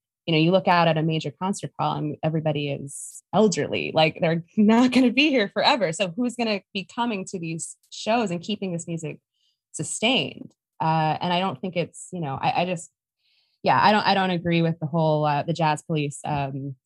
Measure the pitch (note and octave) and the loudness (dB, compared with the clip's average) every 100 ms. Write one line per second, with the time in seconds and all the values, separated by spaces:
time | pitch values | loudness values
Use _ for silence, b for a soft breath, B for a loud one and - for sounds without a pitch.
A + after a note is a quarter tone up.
0 | _ _ - D#3+ D#3+ F#3 F#3+ F3 E3 D#3 | _ _ 0 2 4 4 4 4 4 2
1 | D#3+ D#3+ D3+ - F#3 G3 D3 - D3+ D3 | 0 -2 -4 -6 -6 -4 -8 -4 -4 -2
2 | D3+ - D#3+ D#3 D#3 D3+ C#3+ C#3 C#3 - | -6 -4 -2 -2 -2 -2 -4 -6 -8 -14
3 | - - - F3 G#3+ D3+ A#2 G#2 D2+ D#3 | -16 -18 -4 2 4 2 -2 -2 -2 2
4 | D#3+ - E3 E3 - - G#3 A3+ B3+ B3 | 2 2 0 0 -2 2 6 6 6 4
5 | B3+ G#3 D#4 C4 G3+ G#3+ - C#4 F3 E3 | 4 4 2 2 0 0 2 2 0 0
6 | F#3+ E3+ B3 A#3+ A#3 G3+ - G3+ F3+ - | -4 -2 -4 -2 -2 -2 -6 -8 -8 -4
7 | A#3+ G3+ F#3+ F#3 E3 E3 - - _ - | -4 -4 -6 -8 -6 -6 -10 -16 _ -8
8 | - A#3+ G#3 E3+ E3+ G3+ F#3+ E3+ E3+ E3 | -2 0 0 -2 -4 -6 -4 -6 -6 -6
9 | D3+ - _ _ _ _ _ - D#3 - | -8 -12 _ _ _ _ _ -10 -8 -2
10 | A3 B3 C#3+ - - _ _ - D#3+ D#3+ | 0 0 -2 -6 -18 _ _ -4 0 2
11 | D#3 - F3+ F3 F#3+ - F#3+ F3 D#3+ - | 2 0 0 0 -2 -4 -6 -4 -6 -8
12 | - F#3 D3 C3+ - - F3+ E3+ - _ | -14 -8 -6 -4 -2 0 -2 -4 -8 _
13 | _ _ _ _ _ _ - B2+ G3 G#3+ | _ _ _ _ _ _ 2 4 6 4
14 | - G3 F#3 F3 E3+ E3+ E3 E3 D3+ E3 | 4 2 2 0 2 2 2 0 -2 0
15 | D#3+ D3+ D3+ D3 D3+ D#3+ D#3 D3+ - D#3+ | 2 2 2 0 -2 0 0 0 -2 -2
16 | D3 - - D3 C#3 C#3 C#3 C3 | -2 -6 -4 -2 -2 -6 -8 -12